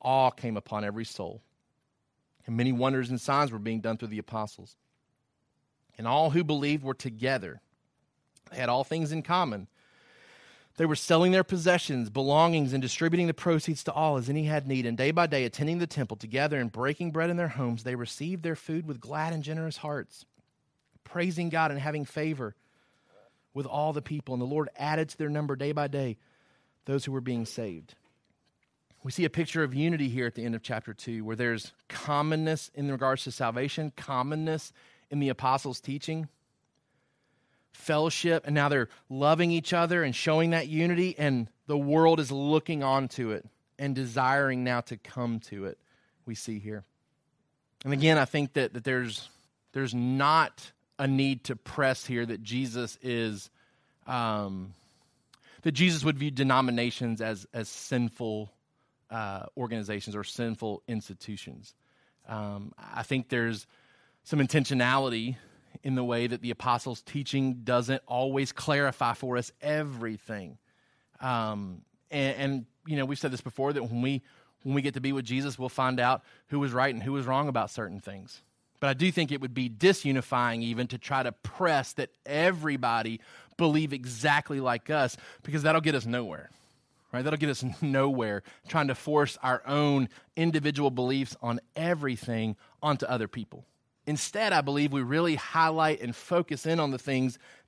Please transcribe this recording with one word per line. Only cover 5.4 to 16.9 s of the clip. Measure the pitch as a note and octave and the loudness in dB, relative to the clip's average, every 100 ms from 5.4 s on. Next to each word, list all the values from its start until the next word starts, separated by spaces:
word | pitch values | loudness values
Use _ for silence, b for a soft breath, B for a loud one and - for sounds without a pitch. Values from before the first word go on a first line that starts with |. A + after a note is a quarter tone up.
| _ _ _ _ _ - | _ _ _ _ _ -8
And | A2+ | 0
all | C#3+ D#3+ | 2 4
who | D#3 | 4
believed | D#3 D3+ D3 D3+ | 2 0 0 0
were | C3+ | -2
together. | B2+ C3 A2 B2+ C3 F#2 - _ _ _ _ _ _ _ _ _ | -6 -8 -4 -2 -2 -4 -12 _ _ _ _ _ _ _ _ _
They | B2+ | -4
had | B2 | 0
all | B2 | 0
things | C3+ D#3+ D3+ | 0 -2 -2
in | D#3+ | -4
common. | - F3+ D#3+ G#2 F#2+ b b b b b b b b b b - | 0 0 0 -2 -8 b b b b b b b b b b -2
They | D#3+ | 0
were | D3 | 0
selling | - E3 F3+ | 4 6 8
their | F#3 | 6
possessions, | F3+ F#3 E3+ F3 - C3 A2 | 4 2 4 4 2 -2 -2
belongings, | A#2+ C3+ D3 E3+ E3 C3+ | -2 4 6 6 6 2
and | C3+ | 0
distributing | B2+ - E3 F3 E3+ | -2 0 2 4 2
the | |
proceeds | D#3 F3+ D#3+ - D3+ - | 0 2 2 2 -4 -4
to | |
all | D3+ D#3 C#3 | 0 2 2
as | A#2+ | 0
any | D3 | 0
had | D3+ D3+ C3+ | 0 0 0
need. | C3 A#2+ | 0 0
And | A#2 | 2
day | C#3 | 2
by | D#3+ E3+ | 4 2
day, | C#3+ B2 | 2 0
attending | - D3 E3+ | 0 -2 0
the | E3+ | -2
temple | D3 A2+ G#2+ | -2 -4 -6
together | A2+ B2+ D3 D3 | -6 -2 0 0
and | A#2 | -2
breaking | A2 C3 | -2 -2